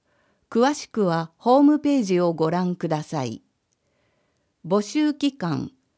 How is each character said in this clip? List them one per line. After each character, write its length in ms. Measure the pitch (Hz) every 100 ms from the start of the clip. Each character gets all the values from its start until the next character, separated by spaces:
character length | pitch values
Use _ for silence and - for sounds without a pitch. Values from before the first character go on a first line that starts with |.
| _ _ _ _ _
詳 220 | 226 254
し 140 | 294 -
く 180 | - 190
は 260 | 165 165 _
ホ 240 | 233 262
ー 20 |
ム 180 | 294 302
ペ 200 | 285 277
ー 20 |
ジ 180 | 196 180
を 120 | 175
ご 180 | 165 160
覧 260 | 175 180 175
く 120 | 170
だ 140 | 151
さ 220 | 151 160
い。 180 | 127 110 - _ _ _ _ _ _ _ _ _ _ _ -
募 140 | 202
集 340 | 208 294 302
期 220 | 294 285 269
間、 360 | 175 135 117 - _